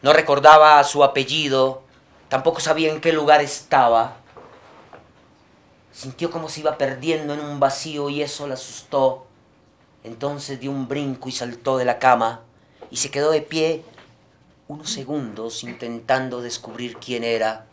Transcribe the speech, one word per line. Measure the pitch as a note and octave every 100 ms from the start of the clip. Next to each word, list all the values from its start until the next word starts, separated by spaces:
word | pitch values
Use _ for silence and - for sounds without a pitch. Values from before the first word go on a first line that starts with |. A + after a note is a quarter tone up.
no | C3+
recordaba | D#3 D#3 C#3 C#3+ D#3 D3+ D3
su | C#3 C#3+
apellido, | C#3 C#3 C3 D3+ D3 C3+ C3 C3 - _ _ _ _
tampoco | C3 C3+ -
sabía | - D#3+ D#3+
en | D#3
qué | E3
lugar | D#3+ D3 D3+
estaba. | C#3+ - - C#3+ B2 A2+ A#2+ - _ - - - - - - - _ _ _ _ _ _ _ _ _
Sintió | - C3+ B2+ E3
como | E3+ D#3
se | D3+
iba | D3+ D3+
perdiendo | C3 B2+ C#3+ D#3+ D3
en | D3
un | D3 C#3+
vacío | C3+ C3+ D#3+ D3 C#3+
y | C#3+
eso | C#3+ - C#3+
la |
asustó. | B2+ - - - C#3+ C3+ C3 - _ _ _ _ _ _ _
Entonces | A2 A2+ C#3+ C#3+ C#3 C3+
dio | C3
un | C#3 B2+
brinco | C#3 C#3+ B2+ C3
y |
saltó | B2 A#2+ A#2 C3+ C3
de |
la | B2 A#2
cama | C3 B2 A2+ A#2+ - _ _ _ -
y | B2+
se | C#3
quedó | C#3 D3
de | D#3
pie | D3+ D#3+ D#3+ D#3+ - - - _ _ _ _ _ _
unos | D3 D3+
segundos | - C3 D3 B2 G#2 A2+ -
intentando | A#2+ A#2+ A#2+ A#2 A#2 C3 C3 B2
descubrir | A#2+ - A#2 A2+ B2 A#2
quién | - A#2+
era. | A#2 A2+ A2 A2 -